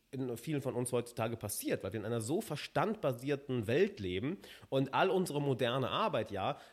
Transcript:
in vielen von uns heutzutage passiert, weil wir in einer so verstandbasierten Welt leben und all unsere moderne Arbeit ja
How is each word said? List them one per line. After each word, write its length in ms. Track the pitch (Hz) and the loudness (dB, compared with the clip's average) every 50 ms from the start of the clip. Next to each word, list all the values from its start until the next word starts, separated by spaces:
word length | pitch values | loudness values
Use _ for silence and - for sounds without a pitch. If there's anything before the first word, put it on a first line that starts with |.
| _ _ | _ _
in 260 | - 135 135 123 117 | -6 -4 -4 -4 -4
vielen 240 | 113 - 160 151 139 | -4 -4 -2 -2 0
von 140 | 131 131 104 | 0 0 0
uns 160 | 120 123 - 127 | 0 0 0 0
heutzutage 420 | 120 117 - - - 110 117 117 | 0 0 -2 -2 -2 -2 0 -2
passiert, 480 | 104 - 101 - - - 302 175 - - | -4 -4 -6 -4 -4 -2 -2 -2 -2 -2
weil 80 | 95 | -4
wir 80 | 98 113 | -4 -4
in 60 | 95 | -2
einer 160 | 110 120 117 | -2 -2 -2
so 180 | 110 113 156 214 | 0 0 -2 -2
verstandbasierten 1300 | 220 - 151 - - - - 139 160 208 208 - - 139 123 120 131 143 143 135 - - 127 120 104 | -2 -4 -6 -6 -8 -2 0 2 2 2 0 0 0 0 0 0 -2 -2 -2 -2 -2 -2 -2 0 2
Welt 320 | 107 123 160 202 220 - - | 4 4 4 4 4 2 -2
leben 380 | 98 90 90 95 113 147 196 - - - - - - - | -2 -2 0 0 0 -2 -4 -6 -10 -14 -18 -18 -6 0
und 240 | 135 135 135 131 - | 2 2 2 2 4
all 160 | 131 175 190 | 4 4 4
unsere 320 | 190 185 180 151 139 147 | 4 2 2 2 0 0
moderne 480 | 143 139 131 113 123 117 123 135 131 92 | 2 2 2 2 2 2 2 2 0 0
Arbeit 420 | 101 165 220 208 147 120 104 - | 2 0 0 2 0 0 -2 -2
ja 260 | 98 95 98 127 147 - - - | -2 -2 0 -2 -2 -4 -10 -20